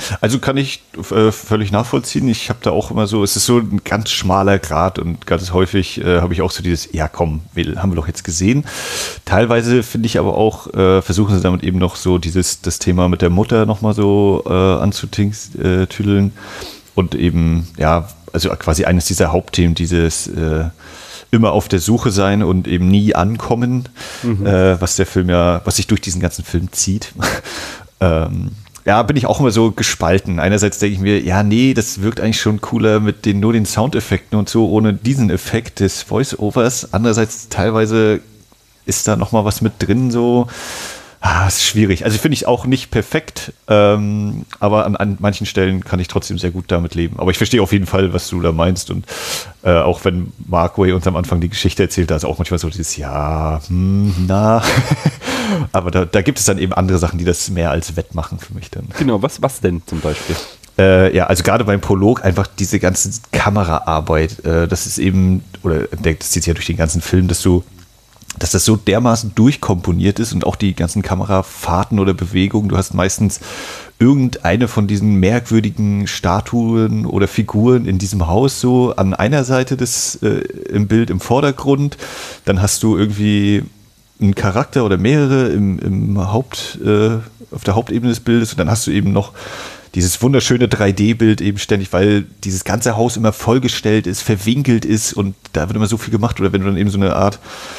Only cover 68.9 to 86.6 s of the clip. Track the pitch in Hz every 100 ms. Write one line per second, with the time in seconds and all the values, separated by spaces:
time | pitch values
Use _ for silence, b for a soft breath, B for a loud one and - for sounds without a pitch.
68.9 | 98 123 113 107 98 117 147 - 92 87
69.9 | 87 92 101 113 - - - 101 90 85
70.9 | 104 95 92 98 95 95 - - 87 -
71.9 | 107 95 92 90 92 98 107 104 95 95
72.9 | 92 92 - 104 - B B B B B
73.9 | - 120 139 127 - 87 98 123 - 101
74.9 | 104 104 101 92 120 120 113 107 - 104
75.9 | 101 101 - 95 95 - 120 113 113 110
76.9 | 110 107 98 98 - 107 104 117 127 104
77.9 | 95 95 101 82 92 135 - 123 127 123
78.9 | - 95 - - 147 127 131 127 131 123
79.9 | - - - 107 98 - - - 101 104
80.9 | 110 113 90 - 123 147 131 139 139 143
81.9 | - B B B B - 95 101 - 110
82.9 | 92 104 104 104 104 101 101 - - -
83.9 | _ _ - 104 98 104 95 147 139 110
84.9 | 95 101 151 143 135 123 82 101 92 -
85.9 | 95 107 101 95 110 135 -